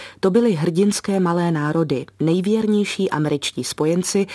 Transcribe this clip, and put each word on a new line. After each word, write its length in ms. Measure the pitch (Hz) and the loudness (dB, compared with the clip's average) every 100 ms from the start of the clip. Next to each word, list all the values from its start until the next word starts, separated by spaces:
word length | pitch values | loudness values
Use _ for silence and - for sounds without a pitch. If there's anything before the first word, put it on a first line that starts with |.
| - - | -20 -2
to 120 | 190 | 2
byly 220 | 214 233 | 4 4
hrdinské 680 | 160 170 165 202 202 - 196 | 2 0 2 2 0 -2 0
malé 320 | 175 175 175 | 2 2 0
národy, 540 | 156 147 160 160 135 - - | 0 0 0 0 -2 -6 -4
nejvěrnější 920 | 156 180 190 220 214 208 202 - 190 | 0 0 2 0 2 0 0 -2 -2
američtí 520 | 151 151 147 - - | 0 0 -2 -4 -6
spojenci 640 | 123 - 151 175 170 202 196 | -6 -2 0 0 0 -2 -2